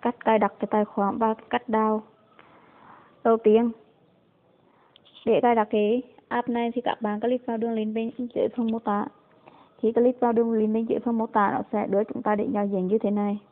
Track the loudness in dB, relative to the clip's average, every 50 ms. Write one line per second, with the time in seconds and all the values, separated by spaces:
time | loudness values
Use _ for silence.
0 | -4 -4 -6 -2 0 2 2 2 2 0 -2 -6 -6 -2 0 -2 -2 -2 -2 -2
1 | -2 -2 0 0 0 -2 -2 -4 -6 -6 -6 -6 -4 -2 0 0 2 0 0 -2
2 | -6 -10 _ _ _ _ _ _ -20 _ -20 -20 _ _ _ -20 -20 -20 -20 -20
3 | -20 _ _ _ _ 2 2 4 6 6 6 6 4 2 -2 -6 -18 _ _ _
4 | _ _ _ _ _ _ _ _ _ _ _ _ _ _ _ _ _ _ _ _
5 | _ _ _ -8 0 2 2 4 4 4 4 2 2 0 2 0 2 2 2 0
6 | -2 -6 -16 -20 _ _ -4 -4 -4 -2 -4 -2 -2 -2 -4 -4 -4 -4 -6 -4
7 | -4 -6 -4 -2 -2 -2 -2 -2 -4 -6 -6 -4 -4 -4 -2 -2 -4 -4 -4 -4
8 | -6 -6 -6 -8 -10 -8 -2 -2 -2 -2 -2 -2 -2 -2 -2 -4 -2 -2 -2 -2
9 | -2 -6 -8 _ _ _ _ _ _ -20 -20 -20 -20 _ _ _ -2 0 2 4
10 | 4 4 2 2 0 2 2 2 2 2 2 2 2 2 0 0 0 0 -2 -2
11 | -2 -2 -2 -2 -2 0 2 2 2 2 0 -2 -4 -4 -4 -4 -2 0 0 0
12 | 0 -2 -4 -6 -2 -2 0 0 -2 -2 -2 -2 -2 -2 -2 -2 -2 0 0 0
13 | 0 0 -2 0 0 -2 -4 -4 -8 _